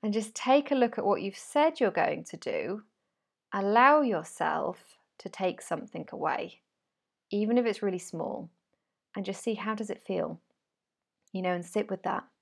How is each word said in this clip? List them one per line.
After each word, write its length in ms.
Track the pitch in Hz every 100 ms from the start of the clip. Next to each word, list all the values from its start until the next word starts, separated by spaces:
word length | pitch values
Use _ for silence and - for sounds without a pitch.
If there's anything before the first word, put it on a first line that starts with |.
and 120 | 214
just 200 | 208 214 -
take 360 | - 269 285
a 40 | 277
look 220 | 240 -
at 80 | 196
what 160 | 202
you've 160 | 196 196
said 440 | - 294 311 320
you're 100 | 233
going 320 | - - 160 165
to 80 | 165
do. 460 | - 78 - 208 - _ _ _ _ _ _ 196
Allow 440 | 196 220 262 302
yourself 960 | 277 185 160 - 160 160 - 180 - - _ _
to 100 | -
take 320 | - 185 -
something 440 | - 160 - 160 156
away, 480 | - 156 135 - - _ _ _ _ _ _ _
even 260 | 202 214 240
if 80 | 233
it's 160 | 202
really 180 | 202 185
small, 500 | - 165 - - 170 _ _ _ _ _ _ -
and 80 |
just 180 | 196 196
see 120 | -
how 200 | 214 214
does 160 | 214 214
it 140 | - -
feel, 360 | 185 - 170 _ _ _ _ _ _ _ _ _
you 100 | 185
know, 120 | 185
and 100 | 180 175
sit 240 | 214 208
with 140 | 190
that. 220 | 180 180 - _